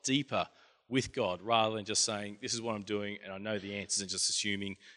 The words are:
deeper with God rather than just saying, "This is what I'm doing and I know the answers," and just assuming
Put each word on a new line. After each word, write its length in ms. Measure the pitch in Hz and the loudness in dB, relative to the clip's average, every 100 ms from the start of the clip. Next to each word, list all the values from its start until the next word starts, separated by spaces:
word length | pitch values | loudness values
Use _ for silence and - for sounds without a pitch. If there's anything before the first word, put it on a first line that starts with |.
deeper 440 | - 135 135 104 87 _ - _ - | 2 2 2 -2 -2 _ -20 _ -2
with 240 | 131 - | 0 0
God 300 | - 101 90 | 0 0 0
rather 340 | 101 113 110 110 | 2 4 4 2
than 80 | |
just 180 | 101 101 | 0 2
saying, 340 | - 104 101 104 | 2 0 -4 -8
"This 140 | 127 | -6
is 80 | 117 | -4
what 120 | 113 | -2
I'm 100 | 107 | -4
doing 340 | 98 104 104 104 | -2 -2 -2 -6
and 80 | 95 | -10
I 60 | 95 | -8
know 220 | 107 107 | -4 -4
the 160 | 98 | -4
answers," 260 | 101 92 - | -6 -2 -2
and 80 | 95 | -2
just 220 | 95 - | 0 2
assuming 480 | - 107 101 98 92 - | 2 2 0 -2 -6 -12